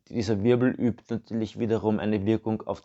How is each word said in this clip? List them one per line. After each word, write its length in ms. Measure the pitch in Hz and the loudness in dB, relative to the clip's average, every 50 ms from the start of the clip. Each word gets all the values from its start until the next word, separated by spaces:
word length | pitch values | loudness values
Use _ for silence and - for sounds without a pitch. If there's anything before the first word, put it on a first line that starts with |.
| _ - | _ -8
dieser 340 | - 117 104 104 110 98 98 | -6 -4 -2 0 0 2 4
Wirbel 280 | 120 123 120 127 127 | 4 4 4 4 2
übt 340 | - - 123 120 - - - - 117 | 2 2 0 0 -2 -2 -6 -8 -8
natürlich 440 | 107 - - 113 113 110 101 - 107 | -8 -6 -6 -6 -4 -4 -4 -4 -4
wiederum 400 | 117 104 113 104 92 107 107 101 | -2 0 0 0 2 0 0 0
eine 260 | - 107 107 101 95 | 0 0 0 0 2
Wirkung 380 | 107 110 110 - 110 110 107 - | 2 2 2 2 -2 -4 -4 -4
auf 180 | - 101 - | -6 -8 -8